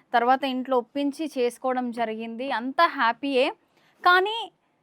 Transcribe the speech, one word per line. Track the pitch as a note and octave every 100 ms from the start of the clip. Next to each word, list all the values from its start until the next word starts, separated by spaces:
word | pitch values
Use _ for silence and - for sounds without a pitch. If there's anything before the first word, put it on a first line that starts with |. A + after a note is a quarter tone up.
| _
తర్వాత | A#3+ A#3+ C4
ఇంట్లో | C#4 B3+ B3+ B3+
ఒప్పించి | A#3 C#4 C#4+ C#4 D#4 C4
చేసుకోవడం | A#3+ A#3+ C4 B3+ B3
జరిగింది, | A#3 A3+ A3 A3+ A3+ C4+
అంతా | A#3 B3 C4+ E4+
హ్యాపీయే. | C#4+ A#3 A#3 C#4 C4 D4 A4 _ _ _ _ F4+
కానీ | F4+ G4 A4+ G4 _ _ _